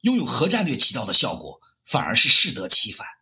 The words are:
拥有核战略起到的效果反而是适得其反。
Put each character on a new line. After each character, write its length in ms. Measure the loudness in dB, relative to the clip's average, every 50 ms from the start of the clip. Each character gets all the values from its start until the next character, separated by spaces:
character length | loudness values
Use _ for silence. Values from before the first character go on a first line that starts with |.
| -2
拥 140 | -2 -2
有 80 | -2 -4
核 220 | -4 -4 -2 -2
战 180 | 0 0 -2 -2
略 120 | -4 0
起 180 | 2 2 2 2
到 100 | -2 -4
的 80 | 0 2
效 220 | 2 2 2 -4
果 260 | -10 -12 -18 -20 _ _ _ _ _ _
反 160 | -4 -4 -4
而 140 | -4 0 2
是 140 | 2 4 4
适 240 | 4 4 2 0 -2
得 160 | -6 0 2
其 240 | 2 2 2 0 -4
反。 120 | -10 -12 -14 -18 _